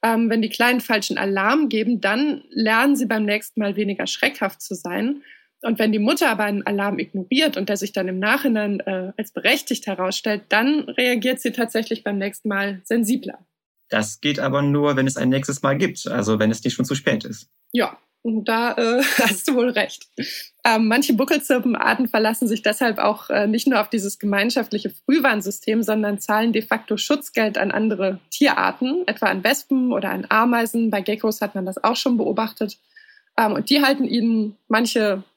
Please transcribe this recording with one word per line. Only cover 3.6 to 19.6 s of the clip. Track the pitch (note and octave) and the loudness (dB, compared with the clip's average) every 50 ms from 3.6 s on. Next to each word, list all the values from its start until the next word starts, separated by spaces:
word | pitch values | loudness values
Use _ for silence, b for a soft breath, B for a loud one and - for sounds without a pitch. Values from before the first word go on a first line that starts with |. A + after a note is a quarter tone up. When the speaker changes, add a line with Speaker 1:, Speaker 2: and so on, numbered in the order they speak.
Speaker 1:
Mal | G#3 G3+ G3+ | -2 -2 0
weniger | G#3 G#3+ G3+ G3+ F#3+ - | 0 -2 -2 -2 -4 -4
schreckhaft | - - - - C#4 C#4+ - G#3+ F#3+ - _ | -6 -2 -2 -2 -2 -2 -2 -4 -4 -4 _
zu | - - G3 | -12 -10 -10
sein. | F3 - F3 F3 F#3+ G#3 B3 C#4+ C#4+ B B B B B B B _ - | -8 -8 -6 -4 -2 -2 -2 -2 -4 B B B B B B B _ -4
Und | A#3 A3+ - | -4 -2 0
wenn | A#3 A3 G#3+ | 0 0 2
die | G#3+ | 2
Mutter | G#3 A3+ D#4+ - F4 C#4 | 2 2 2 2 2 0
aber | A3 F#3+ G#3+ | 2 2 0
einen | G#3 G3+ G3+ - | -2 -2 -2 -2
Alarm | - G#3 G3+ G3 G3+ G3+ - | -2 -2 0 0 -2 -2 -4
ignoriert | - - _ F#3+ F3+ - B3 C4+ D#4 D4+ D4 | -6 -6 _ -8 -4 0 0 2 2 2 0
und | - G3+ G3 | -2 -4 -2
der | G#3 G3+ | -4 -4
sich | G3 G3 - | -4 -4 -4
dann | G3+ F#3+ | -4 -4
im | F#3 F#3 F#3 | -4 -4 -2
Nachhinein, | F#3+ G#3+ A#3+ C#4+ - C#4+ A3+ G#3+ G#3 G#3 G3+ F#3+ | 0 0 0 0 2 0 0 2 0 -2 -2 -4
äh, | - - G3 F#3 F#3 F#3+ G3+ | -4 -6 -6 -6 -6 -8 -8
als | - A3 - _ | -8 -10 -8 _
berechtigt | - - G#3+ B3+ C4+ - - B3+ - - | -2 0 0 0 0 0 -4 -6 -6 -4
herausstellt, | - G3 F#3 F#3 F#3 G#3 - - A3 G#3 G3+ G#3 _ | -6 -4 -2 -2 -4 -4 -4 -4 -4 -4 -4 -2 _
dann | - G#3+ A#3 C4+ D4+ D4+ | 0 2 2 2 0 0
reagiert | C#4+ C4+ B3 - B3+ B3 B3 A#3+ G3 B3+ B3+ B3+ | -2 -4 -2 -2 0 0 0 0 0 -2 -2 -2
sie | - A#3+ A#3 | -4 -6 -2
tatsächlich | - A#3 A3+ - A3 A3 - A#3 A3+ _ | -2 -4 -2 -2 -4 -2 -2 -6 -6 _
beim | G#3 G3+ G3 | -6 -4 -4
nächsten | G3 G3+ G3 - _ G#3+ | -4 -6 -8 -6 _ -4
Mal | G3+ G3 G3 G3+ G3 F#3 F#3 | -2 -2 -2 -4 -6 -8 _
sensibler. | - A3 A3+ A3+ G3+ B3 C4 - - - - _ _ _ _ _ _ _ _ _ _ | -4 -2 0 2 2 0 -2 -2 -8 -14 -14 _ _ _ _ _ _ _ _ _ _
Speaker 2:
Das | - G#2+ G#2+ G#2+ - - | -2 -2 -2 -2 -6 -4
geht | - D3 D3 C#3+ | -4 -2 -2 0
aber | C#3 C3+ C3 C#3+ | -2 0 0 2
nur, | C#3+ C#3+ C#3+ D3 D3 D3 C#3+ | 2 2 2 4 2 2 2
wenn | C3 C3 | 2 2
es | C3+ C3 | 0 0
ein | - B2+ B2+ | 0 0 2
nächstes | C3 C#3 C#3 - C#3+ - - | 2 0 0 -4 -6 -2 0
Mal | C#3 C#3 C#3+ | 0 0 2
gibt, | C3+ A#2+ - - - | 0 -2 -2 -6 -8
also | - - B2 G#2 G2+ A2 G#2+ | -4 -4 -2 0 0 2 2
wenn | G#2+ G#2+ | 2 2
es | A2+ A2 - | 0 0 -2
nicht | B2+ - | -4 -2
schon | - B2+ | 0 -2
zu | - C#3+ | -2 -2
spät | C3+ - - - G#3+ - | -2 0 0 -2 -2 -4
ist. | - - - - _ _ _ _ _ - | -8 -12 -14 -16 _ _ _ _ _ 0
Speaker 1:
Ja, | A#3+ - - - - _ _ _ _ | 0 0 0 -2 -10 _ _ _ _
und | _ A#3 A3 A3 G3+ | _ -4 -4 -2 0
da, | - A3+ A3+ A#3 A#3+ - | 0 0 0 0 0 0
äh, | - A#3+ A3+ A#3 B3 C#4 | 0 0 2 2 2 2
<laughs> | C4 - - B3 | 2 2 2 2
hast | A3 G#3+ F#3 - - | 2 0 0 -2 0
du | C#4+ | 2
wohl | B3 | 2